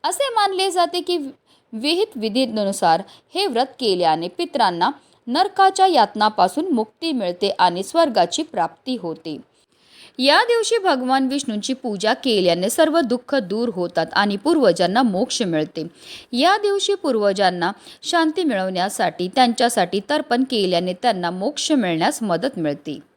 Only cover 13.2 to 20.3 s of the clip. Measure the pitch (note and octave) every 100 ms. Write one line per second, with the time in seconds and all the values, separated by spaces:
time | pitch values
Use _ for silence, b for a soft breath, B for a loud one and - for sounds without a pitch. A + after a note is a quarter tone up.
13.2 | - C#4 F#3 G#3 A#3+ F#3 F3 E3+ D#3+ -
14.2 | G#3 G3+ D4 E4 A3+ E3+ F3 G#3+ B3+ F#3
15.2 | B3 - G3 D#3+ D3+ - D#3+ B B B
16.2 | B A#3+ D#4+ G#4 G4+ G4+ G4 G4 D4 A3+
17.2 | G3+ F#3+ F#3+ F3+ E3+ G#3 B B - E4+
18.2 | D#4+ D#4+ E4 G3+ F#3 F#3 F#3 - F3+ -
19.2 | F3+ C4 B3 A3+ A#3 A#3 F3 G3 - D4+
20.2 | D4+